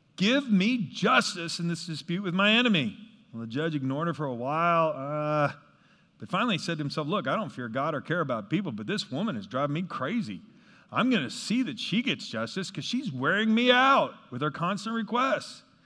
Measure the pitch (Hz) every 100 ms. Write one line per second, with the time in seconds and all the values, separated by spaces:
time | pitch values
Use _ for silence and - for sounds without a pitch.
0 | _ - 196 277 277 196 208 254 147 -
1 | 196 254 - 180 165 - 170 165 - 151
2 | - 175 196 180 202 226 247 180 113 -
3 | - - _ 113 113 123 165 151 131 139
4 | 170 147 143 120 127 156 170 170 160 139
5 | 139 151 151 151 143 - - _ _ _
6 | _ - - 185 240 175 - 160 143 160
7 | 147 196 131 190 160 127 120 123 151 147
8 | - 175 143 113 98 165 185 107 110 208
9 | - 135 220 120 95 127 143 151 190 -
10 | 131 233 131 92 - - - - - 113
11 | 247 220 120 - - 233 220 113 - 208
12 | 247 - - 110 113 190 180 - - 247
13 | 269 131 139 196 220 220 247 247 262 269
14 | 131 - - 123 151 147 170 202 220 226
15 | 214 233 262 175 - - _ _